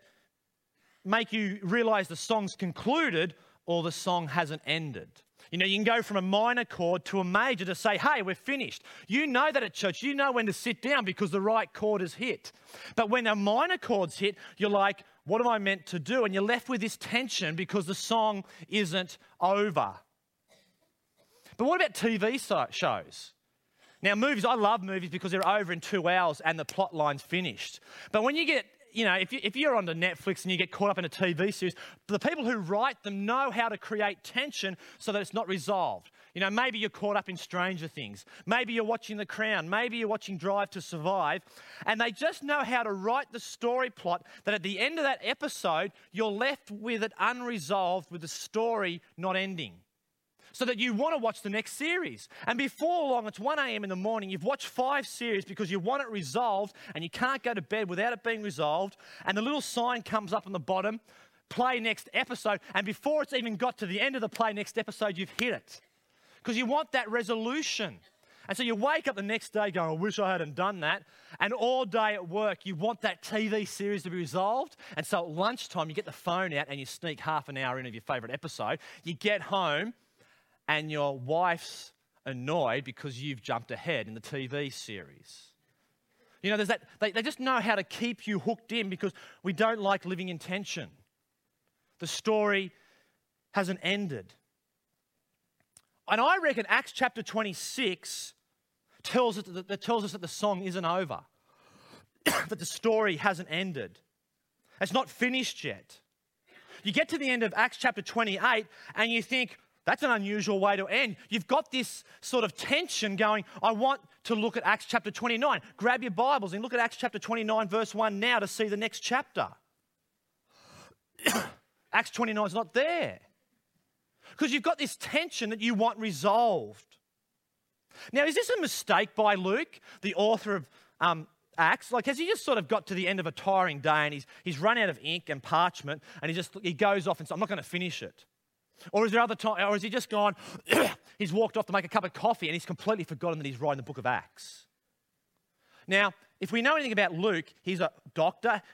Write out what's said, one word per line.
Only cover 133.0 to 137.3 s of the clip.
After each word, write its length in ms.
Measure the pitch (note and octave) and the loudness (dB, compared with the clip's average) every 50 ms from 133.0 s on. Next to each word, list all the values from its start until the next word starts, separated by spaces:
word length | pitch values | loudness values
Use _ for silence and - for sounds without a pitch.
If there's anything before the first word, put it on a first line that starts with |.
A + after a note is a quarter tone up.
| F#3+ | 0
end 120 | F3 G3 F#3+ | 0 0 0
of 80 | E3+ | -2
a 40 | E3 | -4
tiring 480 | - - - G3 G3 F#3+ F#3 F3 D3 C#3+ | -6 -2 0 4 4 4 4 4 0 0
day 120 | C3+ D#3 | 2 4
and 220 | D3+ D3+ D3 D3 D3 | 4 4 4 2 -2
he's, 100 | C#3 C3 - - - - | -6 -10 -14 -20 -10 -8
he's 140 | F3+ D#3+ | -6 -4
run 220 | C3+ E3 G#3+ A#3 A#3+ | 2 4 4 6 6
out 100 | A3 F#3 | 4 2
of 100 | D3 - | 0 -2
ink 280 | B2+ D3+ E3 F3 - - | -4 -4 -4 -4 -4 -6
and 140 | D3+ C#3 - | -6 -6 -2
parchment 580 | - E3+ D#3+ E3+ F3+ - - - C#3 D3+ D#3 - - - - - | 0 4 4 4 4 2 -2 -6 -8 -8 -8 -10 -14 -12 -6 -4
and 60 | D#3 | -4
he 60 | D#3+ | -4
just, 160 | F3+ E3+ - - G3 A3 | -4 -6 -8 -10 -6 -4
he 100 | F3 E3+ | -4 0
goes 340 | C3 G#3 G3+ G3+ G3+ D#3+ | 4 4 6 6 4 4
off 120 | F#3 E3 - | 0 0 -2
and 80 | E3 | -4
says, 60 | - | -6